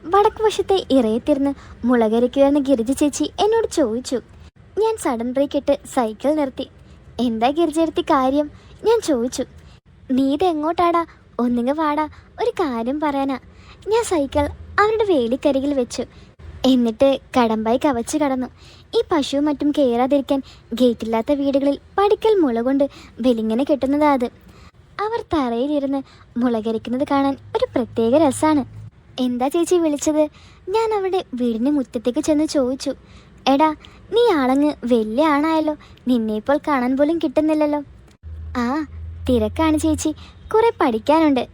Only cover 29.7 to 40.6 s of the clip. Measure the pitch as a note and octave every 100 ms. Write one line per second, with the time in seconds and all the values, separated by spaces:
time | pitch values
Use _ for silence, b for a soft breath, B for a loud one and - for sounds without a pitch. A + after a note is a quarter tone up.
29.7 | F4+ D#4+ C#4+ - D4+ D4+ b b b -
30.7 | G#4 A4+ G#4+ F#4+ F#4 - B3 A#3+ A3 B3
31.7 | D4 B3 B3 B3 B3 D4+ D4 D#4 D4+ B3+
32.7 | C4 C#4+ B3+ B B B B - C#4 D#4
33.7 | D4+ B B - G#4 A#4+ D#4+ B3+ C4+ D4
34.7 | C#4+ A#3+ A#3+ G#3+ A3+ D#4+ C#4+ D#4 D#4+ D#4
35.7 | D4+ B B - B3 A3 G#3+ G#3+ D4 D4+
36.7 | C#4 B3 C4 D4 E4 D#4 C#4 D#4 D#4 D4+
37.7 | D4 C#4+ - - _ - - - B3+ A#3+
38.7 | C#4+ D4+ - - - - B3 G#3+ - D#4+
39.7 | D4+ D#4+ D4+ D#4 D4+ B B - A4